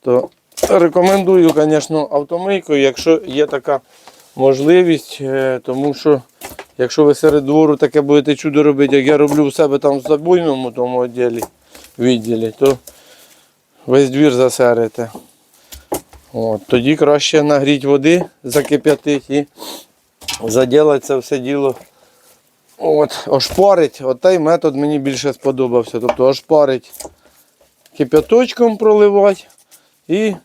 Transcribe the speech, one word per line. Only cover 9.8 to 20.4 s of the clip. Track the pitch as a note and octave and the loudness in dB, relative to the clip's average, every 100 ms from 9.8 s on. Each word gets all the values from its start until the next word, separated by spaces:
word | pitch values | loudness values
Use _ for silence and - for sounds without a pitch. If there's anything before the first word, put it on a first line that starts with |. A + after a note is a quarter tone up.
| C#3+ C#3 | 0 -2
в | |
забойному | B2+ D3+ E3 F3+ E3 C3 B2+ | -2 -2 0 0 0 -4 -6
тому | A#2 B2 B2+ | -6 -4 -4
відділі, | B2 A#2+ B2 A#2 - _ _ - - - | -4 -2 -4 -4 -10 _ _ -20 -20 -2
відділі, | A#2+ B2 A2 A#2 A2+ - | 0 0 -2 -4 -4 0
то | C#3 C3 - - _ - _ _ _ _ _ _ - | 0 0 -8 -20 _ -20 _ _ _ _ _ _ 0
весь | B2+ C3+ | 2 2
двір | C3+ D3+ | 2 0
засерите. | B2 C3 - B2 A#2 A2+ - A#2 - _ _ _ _ _ - _ - - - _ | 2 0 2 0 2 -2 -6 -12 -12 _ _ _ _ _ -20 _ -12 -12 -20 _
От, | A#2+ A2+ G#2+ - | -6 -4 -6 -2
тоді | B2 B2+ D3+ | 0 0 2
краще | D3 D3 - D#3 | 2 2 2 0
нагріть | D3 D3 C#3 C#3+ | 2 0 0 -2
води, | C#3 C#3+ C#3+ F3 E3+ _ | 0 0 2 0 -2 _
закип'ятить | C3+ C3 C3+ F3+ D#3 C#3+ D3 C#3+ - | -4 -4 -2 -2 0 -2 -2 -6 -4
і | C#3 C#3+ _ - - - _ _ _ - - | -6 -6 _ -18 -18 -20 _ _ _ -14 -10